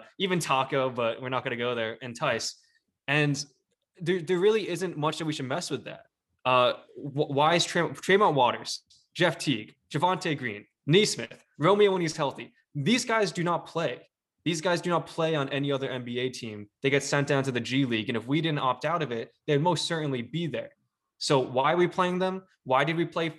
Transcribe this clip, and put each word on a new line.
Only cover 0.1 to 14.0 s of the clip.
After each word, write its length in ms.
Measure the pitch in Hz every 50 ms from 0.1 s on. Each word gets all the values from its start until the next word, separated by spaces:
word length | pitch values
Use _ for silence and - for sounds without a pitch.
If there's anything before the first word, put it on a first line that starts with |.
| _ -
even 200 | 190 185 185 170
Taco, 500 | 151 - 139 131 131 - 147 135 131 131
but 320 | 120 123 117 113 113 -
we're 100 | 131 127
not 120 | 131 123
gonna 140 | 120 131 123
go 180 | 117 120 123 123
there, 240 | 117 113 110 117 -
and 140 | 131 123 117
Tice. 400 | - 156 139 117 110 - - - - _ _ _ _ _ _ _ _ _ -
And 360 | 143 151 147 147 139 143 - - _ _ _ _ _ _ _ _ _ -
there, 200 | 175 165 185 180
there 160 | 156 160 185 170
really 300 | 190 214 220 220 175 -
isn't 280 | 175 156 185 175 -
much 220 | 151 147 156 156 -
that 60 | 165
we 80 | 151
should 140 | 151 147 135
mess 220 | 123 143 180 - -
with 160 | 147 117 -
that. 180 | - - - - _ _ _ _ _ _ _ _
Uh, 300 | 127 127 127 123 120 - - - _ -
wh-, 360 | - 135 143 123 147 - -
why 240 | 139 139 147 160 170
is 100 | 175 -
Trem-, 300 | - - 180 160 - 135
Tremont 420 | - - - 185 202 214 175 147
Waters, 460 | 135 123 113 107 - - - - - _ _ - _ _ _ _
Jeff 220 | - 180 170 -
Teague, 380 | - - 156 123 107 107 - - _ _ _
Javonte 460 | - 147 175 180 185 180 - 170 147 -
Green, 260 | 127 117 101 104 104 _ _ _ _
Nesmith, 580 | 135 160 202 214 - - 127 113 - - - _ _ _ -
Romeo 320 | 143 180 202 208 208 196
when 120 | 190 180
he's 140 | 170 151 -
healthy? 360 | 160 147 135 - - 120 - _ _ _ _ _
These 280 | 147 135 175 240 254 -
guys 280 | - 226 220 202 170
do 100 | - 180
not 240 | 165 175 170 156 -
play. 320 | - - 160 165 123 127 -